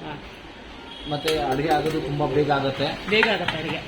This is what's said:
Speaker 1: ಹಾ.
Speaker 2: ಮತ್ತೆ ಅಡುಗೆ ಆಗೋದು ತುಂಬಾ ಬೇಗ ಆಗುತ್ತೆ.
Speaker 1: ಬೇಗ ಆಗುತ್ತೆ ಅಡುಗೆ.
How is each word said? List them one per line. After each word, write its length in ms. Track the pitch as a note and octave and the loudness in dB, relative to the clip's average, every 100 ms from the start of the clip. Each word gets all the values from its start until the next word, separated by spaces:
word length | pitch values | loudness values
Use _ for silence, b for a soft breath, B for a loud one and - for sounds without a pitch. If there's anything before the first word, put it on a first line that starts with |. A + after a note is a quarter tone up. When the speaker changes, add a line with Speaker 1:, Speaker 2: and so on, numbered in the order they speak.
Speaker 1:
ಹಾ. 180 | D#3 C#3 - - - - - - - - D3 | -10 -10 -12 -14 -16 -16 -16 -16 -14 -10 -4
Speaker 2:
ಮತ್ತೆ 300 | D3 D#3+ D#3 | -2 0 2
ಅಡುಗೆ 300 | C#3 C3+ D#3+ | 2 2 2
ಆಗೋದು 320 | D3+ D3+ D#3 | 2 2 0
ತುಂಬಾ 260 | C3+ D3 D3 | 0 0 2
ಬೇಗ 240 | C#3 D3 | 4 4
ಆಗುತ್ತೆ. 600 | C#3 C3+ C3+ D3 - F#3+ | 4 2 0 -2 -2 2
Speaker 1:
ಬೇಗ 180 | G#3+ A3+ | 4 4
ಆಗುತ್ತೆ 300 | F#3+ F3 D#3+ | 4 0 -2
ಅಡುಗೆ. 200 | D#3 D#3+ | -2 -4